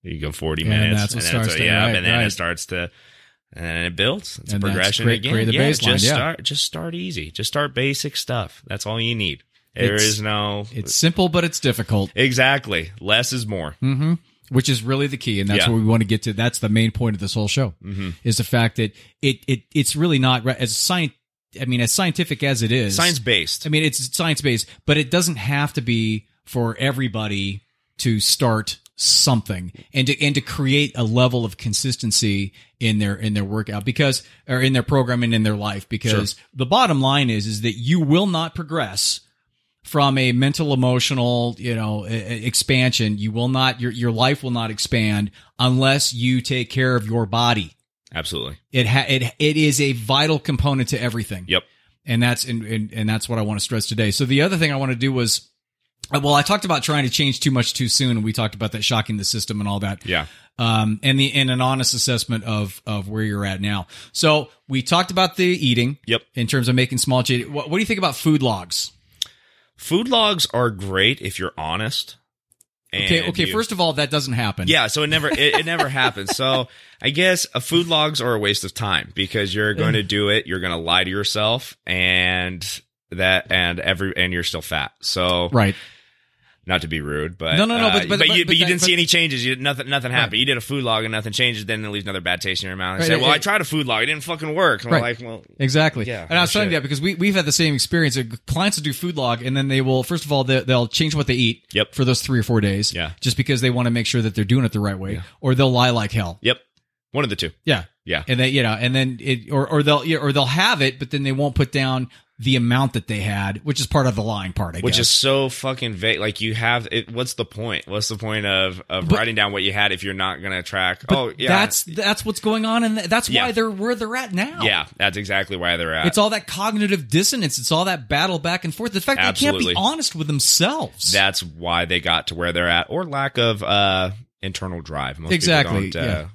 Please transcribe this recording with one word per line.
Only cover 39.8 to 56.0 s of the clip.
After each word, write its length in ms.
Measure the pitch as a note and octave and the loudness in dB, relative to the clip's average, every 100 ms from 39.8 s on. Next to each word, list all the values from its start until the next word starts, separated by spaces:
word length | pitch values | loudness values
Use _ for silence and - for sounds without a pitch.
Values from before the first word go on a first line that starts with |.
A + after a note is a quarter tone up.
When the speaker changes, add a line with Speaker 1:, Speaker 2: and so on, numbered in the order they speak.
Speaker 2:
from 360 | - D3 C#3 C3+ | -4 2 2 4
a 120 | B2+ | 2
mental, 420 | B2 C#3 D3 D3+ | 4 2 2 0
emotional, 840 | C3+ B2+ B2+ - C3 A#2+ A#2+ A#2+ A#2 | 4 4 2 2 0 0 2 -2 -4
you 160 | B2 A2+ | -4 -2
know, 300 | G#2+ G#2+ F#2+ | -2 -4 -4
e-, 40 | |
e-, 340 | A2+ G2 A#2 A#2 | -6 -4 -4 -2
expansion. 720 | A#2 - C3 B2+ - A2 G#2 | -2 2 4 4 2 0 0
You 140 | G#2+ | -2
will 160 | A2 B2 | -2 0
not, 320 | C3 C3 B2 | 2 0 0
your, 100 | B2 | -4
your 200 | A#2 A#2+ | 0 0
life 320 | A2+ B2+ C#3 | 2 2 2
will 80 | C3 | -2
not 180 | A#2+ A2+ | -4 -4
expand 600 | G#2+ - A#2+ A2 G#2 G#2 - - _ | -4 -2 2 2 2 -2 -6 -20 _
unless 560 | B2+ B2+ C3 C#3 - | 2 4 4 2 0
you 260 | A#2+ B2 B2+ | 0 2 2
take 280 | A#2+ B2+ A#2+ | 0 -4 -2
care 260 | C3+ C3 B2 | 0 2 2
of 120 | G#2+ | 0
your 180 | A#2 G#2+ | -2 0
body. 480 | A#2 A#2+ A2+ D#2+ _ _ _ _ | 2 2 2 -2 _ _ _ _
Speaker 1:
Absolutely. 440 | D#2+ D#2 D#2+ B1+ D2+ _ | -6 -4 -6 -8 -12 _
Speaker 2:
It 140 | B2+ A2+ | 0 4
ha-, 200 | C3 B2 | 2 2
it, 160 | C3 A#2+ - | 0 0 0
it 180 | D3+ D3+ | 2 4
is 240 | D3+ C3 | 4 4
a 120 | C#3+ | 2
vital 440 | B2 A2 C3+ D#3 D#3 | 0 0 2 2 2
component 520 | - C3+ C#3+ C3+ A#2+ | 0 0 2 0 0
to 120 | C3 | -2
everything. 440 | A#2+ A2+ G#2 F#2 F2+ | -2 -4 -6 -8 0
Speaker 1:
Yep. 160 | F2+ - _ _ _ - | 0 0 _ _ _ -2
Speaker 2:
And 160 | A#2 | 2
that's, 240 | A#2+ A#2+ - | 2 0 -4
and, 180 | A#2 | -6
and, 300 | G#2+ A2 G#2+ | -4 -4 -4
and 160 | A2+ G#2+ | -4 -2
that's 180 | A2 - | -2 -2
what 120 | A#2 | -4
I 20 | |
want 180 | G#2 G#2 | -2 -4
to 40 | |
stress 240 | - A2+ - | -2 -4 -2
today. 240 | A2 G#2+ | 0 0
So 140 | G2 C3+ | 0 2
the 180 | C#3 | 4
other 140 | E3+ F#3 | 4 2
thing 140 | D#3 | 0
I 40 | C#3 | 0
want 160 | C3+ | -2
to 40 | A#2+ | 0
do 140 | C3+ | 0
was, 360 | B2+ A#2 - - _ _ _ _ _ | 0 0 -2 -4 _ _ _ _ _